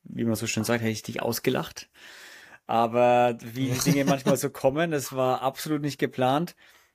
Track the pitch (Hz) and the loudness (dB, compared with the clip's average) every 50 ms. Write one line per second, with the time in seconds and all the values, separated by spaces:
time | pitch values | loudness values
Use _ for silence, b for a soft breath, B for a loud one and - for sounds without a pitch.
0 | _ - - 123 117 117 110 104 113 107 - 113 107 113 120 117 113 110 110 107 | _ -14 -8 -4 -2 -2 -2 -2 -4 -4 -4 -4 0 0 -2 0 0 -4 -4 -4
1 | - - 117 - - 117 110 - - 131 131 139 160 - - - - _ B B | -8 -10 -8 -4 -4 -4 -4 -2 -2 -2 -2 -2 -4 -6 -12 -16 -20 _ B B
2 | B B B B B B B B B B B B B - 113 117 117 113 117 120 | B B B B B B B B B B B B B -2 0 2 2 2 4 4
3 | 123 123 120 123 123 123 117 117 123 117 117 127 135 131 127 127 - 170 147 139 | 4 6 6 6 4 2 0 -2 -10 -10 -6 -4 -2 -2 0 0 2 2 2 2
4 | 135 139 139 135 - 143 135 123 - 135 - - - 135 139 151 170 170 156 143 | 4 2 2 2 2 0 0 2 0 -4 -6 0 0 0 2 2 0 0 0 -2
5 | 123 - 135 131 127 127 127 - 123 135 - - - 156 151 147 147 143 127 - | -4 -4 -2 0 2 2 2 0 0 -4 -4 -4 -4 -4 -4 -2 -2 -4 -2 -2
6 | 147 127 - 131 127 127 135 151 175 - - b b b b b b b b | -4 -4 0 0 2 2 2 2 -2 -4 -8 b b b b b b b b